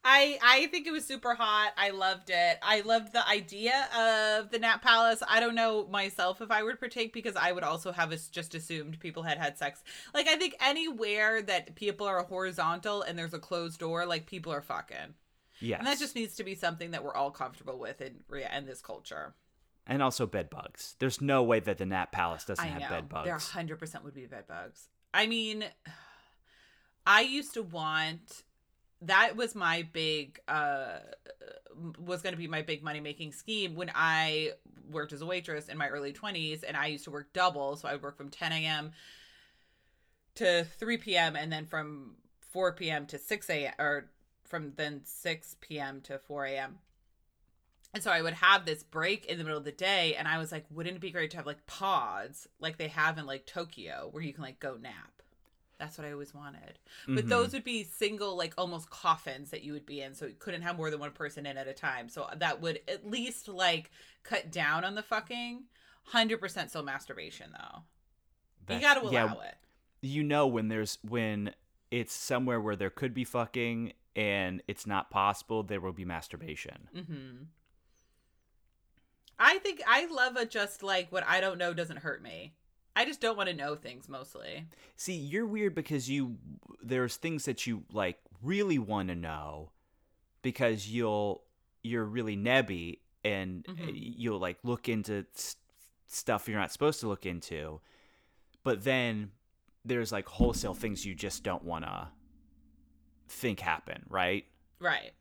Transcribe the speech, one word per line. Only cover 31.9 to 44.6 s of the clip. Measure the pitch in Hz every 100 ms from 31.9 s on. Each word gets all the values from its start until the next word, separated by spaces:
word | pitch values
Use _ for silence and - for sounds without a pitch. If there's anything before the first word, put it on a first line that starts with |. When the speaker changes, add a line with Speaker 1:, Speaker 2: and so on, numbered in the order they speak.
| 160
Speaker 1:
was | 175 180
gonna | 185 170
be | 165
my | 156
big | 151 156
money-making | 156 151 151 147 156
scheme | - - 220 190 160
when | 180 -
I | 165 160 156 156 156 - - - -
worked | 151 151
as | 147
a | 160
waitress | 180 170 151 151
in | 151
my | 143
early | 143 139
twenties, | 143 214 190 156 156
and | - 151
I | 151
used | 147 -
to |
work | 147 143
double, | 185 180 147 139 147
so | -
I |
would | 143
work | 139 -
from | 139
ten | - 165
A | 160 156
M | 156 156 160 - - - - _ _ _ _ _ _ _ _ _ -
to | 202 175 165 -
three | 226 233
P | 226 180
M, | 165 151
and | 156
then | 156 156
from | 160 151 147 131 - _ _
four | - 180 185
P | 175 170
M | 156 143
to | 143
six | - 208 -
A | 156 139
M, | -
or | 147 147 - _ _ _
from | - 170